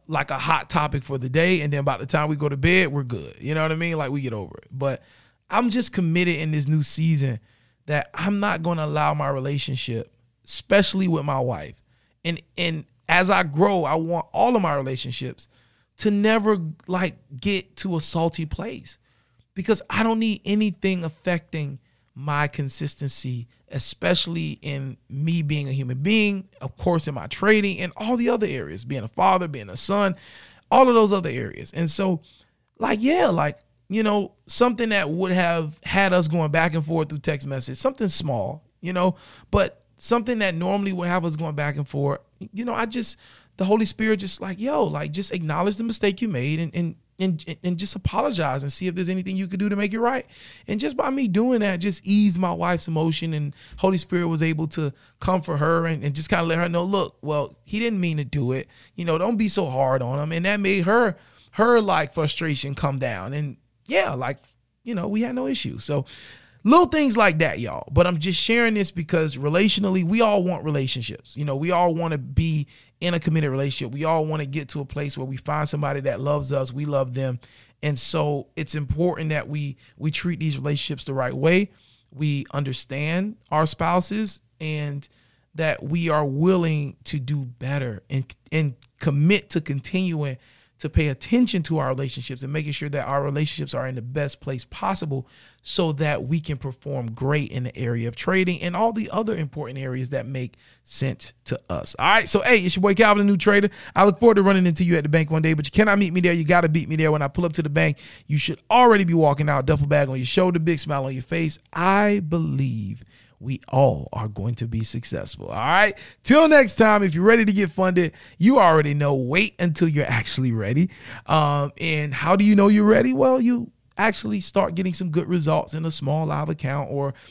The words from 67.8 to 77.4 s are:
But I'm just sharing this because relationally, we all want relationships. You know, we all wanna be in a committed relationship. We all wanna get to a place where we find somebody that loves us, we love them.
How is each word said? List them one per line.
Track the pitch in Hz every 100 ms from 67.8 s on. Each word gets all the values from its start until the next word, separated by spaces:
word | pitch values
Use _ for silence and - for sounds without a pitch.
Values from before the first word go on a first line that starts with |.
| -
But | 143 175
I'm | 170
just | 170 170
sharing | - 233 233
this | 214 190
because | 170 156 170 156 135
relationally, | 147 170 208 202 196 185
we | 170 220
all | 226 208
want | 180 170
relationships. | 156 147 131 127 110 - - -
You |
know, | 147 139
we | 165
all | 175 175
wanna | 160 165 151
be | 127 135 165 151 143 - _ _
in | 175
a | 170
committed | 165 160 151
relationship. | 131 139 131 127
We | 139
all | 160 160
wanna | 156 156 143
get | 147 139
to | 151
a |
place | 139 - 143 131
where | 131
we | 131
find | - 151 147
somebody | 147 143 143
that | 135 -
loves | 139 147 135
us, | 139 131
we | 123
love | 147 139 131
them. | 127 135 123